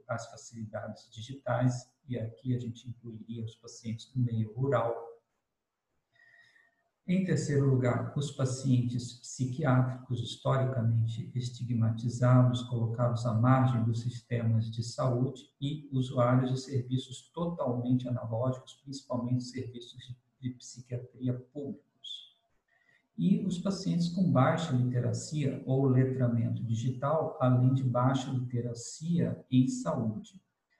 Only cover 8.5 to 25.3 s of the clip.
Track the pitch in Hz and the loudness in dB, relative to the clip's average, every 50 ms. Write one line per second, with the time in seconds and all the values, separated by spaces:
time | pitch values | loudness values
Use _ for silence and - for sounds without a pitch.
8.5 | - - - 135 127 123 - - - - - - - - - - - - 127 - | 0 0 2 4 4 4 4 2 0 -4 -4 -6 -10 -14 -16 -12 -6 -4 -4 -2
9.5 | - - 156 135 127 127 123 - - - - - 123 110 - - - - - 135 | -2 0 2 4 4 4 4 2 0 -6 -6 -6 -4 -4 -4 -6 -8 -4 -2 0
10.5 | 131 127 - 123 117 117 113 113 113 113 113 113 - - - - - 127 123 - | 2 2 2 0 0 0 2 2 2 2 2 0 -2 -6 -8 -6 -6 -6 -6 -6
11.5 | - - 120 117 120 113 113 110 110 - - 123 - - 127 123 127 127 127 123 | -6 -6 -4 -2 0 2 2 2 0 0 -2 -4 0 2 4 6 8 8 8 6
12.5 | - - - - 120 113 113 110 - - 123 120 120 - - 120 107 110 120 127 | 4 2 -2 -4 -2 -2 -2 -2 0 0 0 0 0 0 -2 0 2 4 6 6
13.5 | 131 131 127 127 120 113 110 117 113 - - 123 - - - - 120 117 113 113 | 6 6 6 4 4 2 2 0 0 0 -2 -4 -6 -8 -6 -4 -4 0 2 2
14.5 | 113 110 110 - - - - - - - 135 127 123 120 127 113 - - - - | 2 2 2 0 -2 -6 -6 -6 -4 -2 0 0 2 2 0 -2 -2 -6 -14 -20
15.5 | _ - 139 139 156 151 - - 135 131 127 - - 127 120 123 127 127 127 127 | _ -6 -4 -4 -4 -6 -6 -4 -2 -2 -2 0 2 2 4 6 6 4 4 2
16.5 | 131 - - - 139 123 - - 127 127 - - - - - _ - 165 170 170 | 0 -2 -4 -4 -4 -4 -2 -2 -2 -2 -2 -6 -12 -18 -18 _ -8 -6 -4 -4
17.5 | 170 160 143 127 123 123 117 123 127 127 123 123 123 - - 113 113 113 127 131 | -4 -2 -2 -2 -2 -2 0 2 2 2 2 0 -4 -4 -4 -4 -2 0 0 0
18.5 | 127 - - - - _ _ 139 139 - - - 123 120 120 123 127 123 - - | -2 -4 -8 -16 -20 _ _ -14 -14 -12 -8 -6 -4 -4 -2 0 -2 -2 -2 -4
19.5 | - 131 - 117 120 120 - - - 123 - - - - _ _ _ _ 127 123 | -8 -8 -8 -10 -10 -14 -16 -16 -18 -18 -18 -18 -18 -20 _ _ _ _ -8 -8
20.5 | - - - - - 123 - - 123 123 - - - - 127 127 123 127 - - | -8 -10 -14 -18 -18 -18 -14 -12 -10 -10 -10 -12 -10 -6 -4 -2 -2 -4 -6 -12
21.5 | - - - - - - _ _ _ _ - - - - - - _ _ _ _ | -12 -10 -8 -8 -10 -12 _ _ _ _ -16 -14 -14 -14 -16 -20 _ _ _ _
22.5 | _ _ _ _ _ _ _ _ _ _ _ _ _ - 170 185 - - - 185 | _ _ _ _ _ _ _ _ _ _ _ _ _ 0 2 2 2 2 2 -2
23.5 | 175 - - 202 190 - - 175 170 175 - - - 202 185 143 127 127 131 151 | -4 -2 -2 -4 -4 -2 -2 -2 0 0 0 0 0 0 2 4 4 4 4 4
24.5 | 170 170 - - 131 123 123 123 123 123 117 113 110 - - - | 2 0 0 0 0 0 0 0 0 0 0 -2 -2 -4 -6 -6